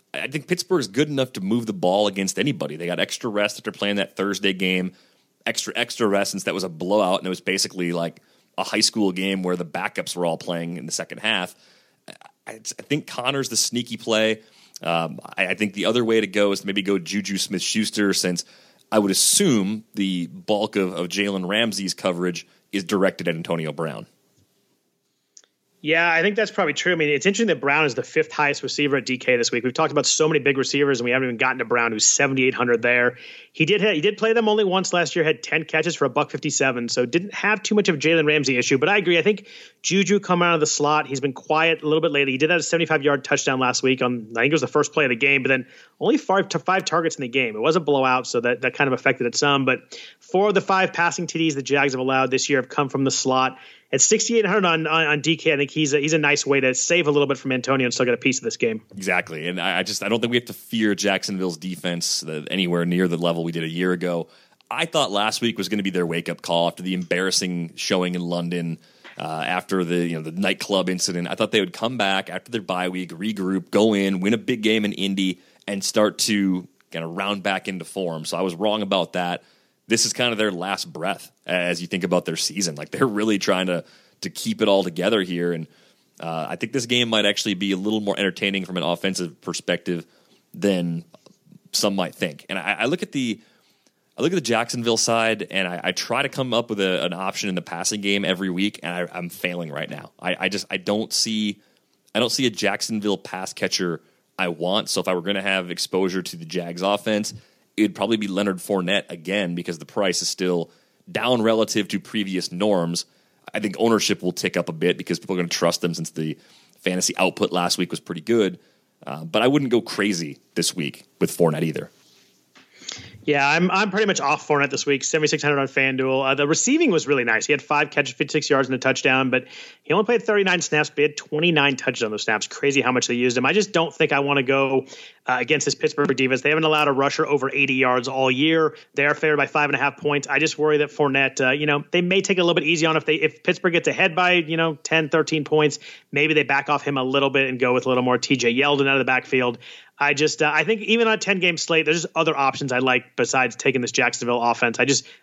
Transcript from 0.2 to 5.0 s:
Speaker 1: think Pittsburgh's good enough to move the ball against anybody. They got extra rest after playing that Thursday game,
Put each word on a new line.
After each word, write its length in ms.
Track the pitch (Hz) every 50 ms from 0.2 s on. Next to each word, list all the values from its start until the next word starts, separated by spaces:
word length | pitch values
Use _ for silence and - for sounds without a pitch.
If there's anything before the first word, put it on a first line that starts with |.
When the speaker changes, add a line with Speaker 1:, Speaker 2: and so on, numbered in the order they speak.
| 87
Speaker 1:
think 200 | 127 135 156 139
Pittsburgh's 420 | - 180 - - - 185 160 120 95
good 200 | 98 127 151 151
enough 240 | 147 135 131 131 -
to 80 | 107
move 240 | 92 95 113 120 117
the 80 | 107 101
ball 340 | 90 87 90 92 104 104
against 320 | 101 98 98 98 95 - 92
anybody. 380 | 104 - - 80 78 73 76
They 80 | 78 87
got 160 | 87 87 85
extra 300 | 101 - - - - 120
rest 280 | 101 104 104 - - -
after 140 | - 110 92
playing 240 | - 101 101 101
that 180 | 101 95 - -
Thursday 380 | - 95 101 95 95 101 98 95
game, 400 | 92 95 92 92 92 92 92 - _